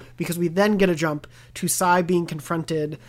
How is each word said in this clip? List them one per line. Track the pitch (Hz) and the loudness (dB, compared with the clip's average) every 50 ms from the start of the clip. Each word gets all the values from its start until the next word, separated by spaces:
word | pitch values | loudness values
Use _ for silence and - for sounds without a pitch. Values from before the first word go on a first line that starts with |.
| - - - | -20 -16 -10
because | - 170 - 170 175 | -6 -4 -4 -2 -2
we | 175 | -2
then | 170 160 185 202 214 214 | 0 2 2 2 4 4
get | 190 196 185 | 4 2 2
a | 170 | 2
jump | 147 165 160 151 151 - - - - - - - | 2 0 -2 -2 -4 -6 -12 -18 -20 -20 -18 -8
to | - - | -4 -4
Sai | 170 - - 190 180 180 180 180 | -2 0 0 2 4 4 4 4
being | 165 185 175 170 | 2 2 0 0
confronted, | 156 160 156 - - 170 165 156 - 160 156 151 151 151 - - | -2 -6 -8 -6 -4 -4 -4 -4 -4 -4 -4 -4 -4 -6 -10 -16